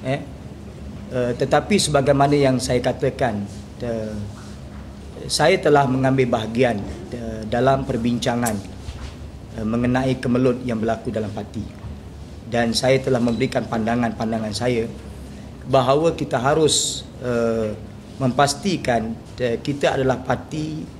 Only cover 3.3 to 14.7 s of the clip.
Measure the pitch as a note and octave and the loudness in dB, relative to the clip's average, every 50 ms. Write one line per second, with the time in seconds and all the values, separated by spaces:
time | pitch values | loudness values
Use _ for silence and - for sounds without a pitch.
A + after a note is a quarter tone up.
3.3 | G#2 G2+ G2+ G2+ - - - - - - B2 A#2+ A#2 A2 G#2+ G#2+ G#2+ G#2 G2+ G2+ | 0 -2 -6 -6 -10 -14 -14 -14 -12 -8 -6 -4 -4 -4 -4 -6 -6 -8 -8 -10
4.3 | - - - - - - - - - - - - - - - - - - - C3+ | -10 -12 -14 -14 -14 -14 -14 -14 -14 -14 -14 -14 -16 -16 -16 -14 -14 -12 -8 -4
5.3 | - - D3+ D#3+ F#3+ F#3 - D#3 D3 C#3+ C#3 B2+ B2+ C3 C3 C3+ C3 C3+ C3 A#2+ | 2 6 6 6 6 6 6 8 8 8 6 6 2 2 4 4 4 4 4 4
6.3 | A2+ A2+ G#2+ G#2+ A2+ A#2 B2+ A#2+ A2+ G2+ G2 - - - - - B2+ A#2+ A#2 A2+ | 2 0 -2 -2 2 4 4 4 4 0 -4 -6 -10 -10 -10 -10 -10 -8 -8 -8
7.3 | A2 A2 A2 G#2+ A#2 A#2+ A#2+ C3 C3+ C3+ C3+ - - A2+ A2+ A#2+ A#2+ A#2 - C3 | -8 -6 -4 -2 0 2 4 4 4 2 0 -2 -2 0 0 0 0 0 0 0
8.3 | A#2+ A#2+ A#2+ A#2 G#2+ G2+ G2 - - - - - - - - - - - - - | 0 0 0 0 -2 -4 -6 -10 -14 -12 -12 -12 -12 -10 -12 -12 -12 -14 -14 -14
9.3 | - - - - - A2+ A2 G#2+ A2+ A#2+ B2 B2 B2 B2+ C3 C3 B2+ B2+ - B2+ | -14 -16 -16 -12 -8 -4 -2 -2 0 0 2 2 2 2 2 2 0 0 0 2
10.3 | A#2+ B2 C3 B2+ A#2+ B2 - B2 A2+ A2 G#2+ A2+ A2+ A2 - B2+ G#2+ A2 A2 G#2 | 2 4 4 4 2 2 -2 -4 -2 0 0 0 0 0 -2 -4 -2 -2 -4 -4
11.3 | G#2 A2 G2+ - - A2+ - - - - - - - - - - - - - - | -4 -8 -8 -8 -8 -8 -8 -8 -10 -12 -12 -12 -12 -12 -14 -16 -16 -16 -16 -16
12.3 | - - - A2 A2 A#2 A#2+ A#2 A2+ - - B2+ C3+ C3 C3 C#3 C3 A#2+ A#2 A#2+ | -16 -16 -10 -2 0 0 2 2 0 2 4 4 4 4 4 2 2 2 2 2
13.3 | A#2 G#2+ C3 C3 - B2+ A2 - A#2+ A2+ G#2+ A2+ A#2 B2 A#2+ A2+ G#2+ - A#2 A2 | 2 2 0 0 0 -2 -2 0 -2 -2 0 0 2 2 0 0 0 -2 -2 -2
14.3 | A2+ A2 A2 G#2+ G#2 - A#2+ B2+ | -2 -2 -2 -4 -4 -2 0 0